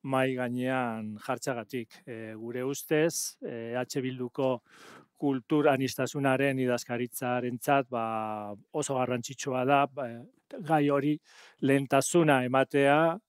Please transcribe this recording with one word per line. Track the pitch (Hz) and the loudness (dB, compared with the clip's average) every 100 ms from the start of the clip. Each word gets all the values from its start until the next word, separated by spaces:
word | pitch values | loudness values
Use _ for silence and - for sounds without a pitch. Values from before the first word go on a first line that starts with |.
mahai | 135 131 131 127 | 0 0 0 -2
gainean | 123 123 127 131 123 113 107 104 | -4 -4 -2 -2 -2 -6 -8 -10
jartzeagatik. | - 127 - 120 110 131 113 - | -8 -6 -4 -6 -6 -8 -10 -16
E, | - 113 110 110 | -14 -12 -12 -12
gure | 113 120 131 | -10 -6 -6
ustez, | 139 - 156 165 - - - | -6 0 2 2 0 -8 -8
e, | 262 120 113 120 | -10 -8 -6 -4
H | 123 147 | -4 -4
Bilduko | 127 131 123 - 131 123 _ - - - _ _ | -4 -6 -6 -2 0 0 _ -20 -20 -20 _ _
kultur | 143 131 - 151 147 | -2 -2 0 2 4
aniztasunaren | 135 131 - 131 147 139 131 139 131 | 2 0 -2 -4 0 0 2 2 0
idazkaritzarentzat, | 127 120 - 120 123 - 127 123 123 120 - 139 127 | 0 0 -2 -6 -4 -6 -4 -2 -4 -6 2 2 2
ba, | 123 113 110 110 107 104 104 _ | -4 -2 -4 -4 -6 -10 -12 _
oso | 156 139 131 | -6 -2 -2
garrantzitsua | 123 120 120 135 143 127 | -2 -2 -6 -10 -4 -2
da, | 127 143 139 | 2 4 2
ba, | 135 123 117 175 _ _ 269 | -2 -8 -10 -16 _ _ -14
gai | 156 156 143 | 0 2 4
hori | 143 143 151 _ - - _ | 2 0 -2 _ -20 -20 _
lehentasuna | 135 139 135 139 - 175 156 135 | 2 2 4 2 4 4 6 4
ematea | 127 131 131 143 139 147 165 185 | 4 2 2 4 4 6 2 0